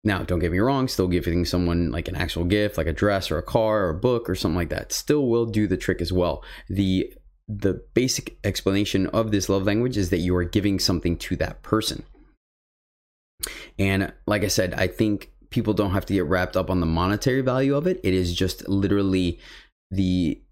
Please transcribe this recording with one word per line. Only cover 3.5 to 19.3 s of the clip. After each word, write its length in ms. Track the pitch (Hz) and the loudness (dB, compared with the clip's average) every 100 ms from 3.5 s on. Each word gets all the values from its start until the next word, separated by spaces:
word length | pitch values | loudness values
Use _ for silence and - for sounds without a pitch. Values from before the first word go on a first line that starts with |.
| 123 110 107 92 | 0 2 2 0
or 60 | |
a 20 | |
book 360 | 82 123 120 - | 0 0 0 -2
or 60 | 92 | -2
something 220 | 92 85 | 0 0
like 100 | 78 | -2
that, 240 | - - | -4 -6
still 360 | - - 147 135 | -8 0 0 2
will 180 | 117 117 | 2 0
do 200 | 107 104 | 0 0
the 120 | 90 | 0
trick 240 | - 90 | -2 -2
as 100 | 85 | 0
well. 320 | 90 87 69 - - - | 0 0 -2 -10 -20 -6
The, 460 | 95 95 92 - - - _ - | 0 2 2 0 -8 -20 _ -12
the 380 | 104 98 90 - | -4 -2 -2 -2
basic 440 | - 127 - - - | 0 0 -2 -8 -6
explanation 640 | 104 92 - 98 104 98 95 | -4 -2 0 0 0 0 0
of 240 | - 110 | 0 0
this 160 | 101 90 | 0 2
love 160 | 98 | 0
language 320 | 95 104 123 120 | 2 0 0 0
is 140 | 90 | 0
that 80 | 90 | 0
you 180 | 87 90 | 2 0
are 80 | |
giving 340 | 87 107 98 95 | 2 0 2 0
something 380 | - 90 87 82 | 0 0 0 -2
to 180 | - 90 | -4 -4
that 260 | - - | -4 -6
person. 400 | - 107 - - - - - _ _ _ _ _ _ _ _ _ _ _ - - - - | 0 0 0 -6 -12 -20 -20 _ _ _ _ _ _ _ _ _ _ _ -12 -12 -18 -2
And 320 | 98 95 98 - - | 2 2 0 -4 -2
like 160 | 104 | 0
I 60 | 98 | 0
said, 240 | - 92 | 0 0
I 140 | - - | 0 -2
think 440 | - 110 101 - - - | 2 0 0 -6 -20 -6
people 220 | - 110 | -2 0
don't 180 | 101 101 | 2 2
have 140 | 95 - | 0 0
to 60 | |
get 120 | 98 80 | 0 2
wrapped 320 | 90 90 95 | 0 0 -2
up 120 | 87 | 0
on 120 | 92 | 0
the 40 | 85 | 2
monetary 540 | 82 90 101 - 131 | 2 2 2 0 0
value 340 | 131 127 135 | 0 0 2
of 140 | 143 175 | 0 0
it. 140 | 185 | -2
It 100 | - | 0
is 220 | 92 90 87 | 2 0 0
just 320 | 92 - - | -2 -2 -2
literally 720 | 98 98 101 98 92 90 | 0 2 2 2 2 0